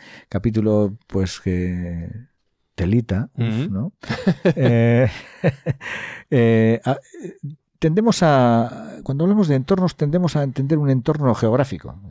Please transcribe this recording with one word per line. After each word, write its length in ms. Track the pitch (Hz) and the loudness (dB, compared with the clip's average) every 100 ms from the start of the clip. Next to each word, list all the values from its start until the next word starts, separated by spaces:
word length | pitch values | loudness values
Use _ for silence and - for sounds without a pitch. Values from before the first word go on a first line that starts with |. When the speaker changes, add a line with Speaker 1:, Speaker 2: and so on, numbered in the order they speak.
| - - - | -12 -20 -10
Speaker 1:
capítulo, 680 | 98 117 110 107 104 104 107 _ | -4 -2 0 2 2 0 -4 _
pues 340 | 98 92 - | -4 -4 -4
que 680 | - 90 90 90 87 85 85 113 123 _ _ _ _ | -4 -2 -2 -4 -6 -8 -10 -12 -18 _ _ _ _
telita, 560 | - 92 113 117 92 - | -6 0 0 0 -4 -4
uf, 100 | - 117 110 147 | -4 -2 -2 -4
Speaker 2:
Ujú. 40 | |
Speaker 1:
¿no? 200 | 95 160 - - - | -4 -6 -8 -10 -4
<laughs> 220 | 196 156 190 143 | -2 0 0 2
Eh, 520 | 127 117 117 120 127 - - - | 2 4 4 4 2 -2 -14 -4
<laughs> 880 | 170 - - - - - - - - | -4 -2 -6 -8 -8 -12 -12 -16 -2
eh, 500 | 135 117 113 113 113 | 2 4 4 4 2
a, 140 | - 135 - - 196 - 147 156 _ _ | 0 -4 -6 -16 -16 -14 -16 -16 _ _
tendemos 440 | 160 170 226 - | 0 2 2 4
a, 760 | 170 139 123 117 117 - - - | 4 6 6 4 0 -6 -16 -12
cuando 220 | - 135 | -6 -2
hablamos 240 | 170 208 175 | 2 2 2
de 60 | 135 | 2
entornos, 400 | 131 196 180 - | 0 0 0 -2
tendemos 400 | 147 175 180 151 | -2 0 0 0
a 60 | |
entender 360 | 139 123 135 156 | -2 -2 -2 0
un 120 | 143 | 2
entorno 440 | 131 120 151 139 | 0 0 0 0
geográfico, 640 | 107 113 123 135 92 - 95 98 | 2 2 2 0 -6 -12 -16 -14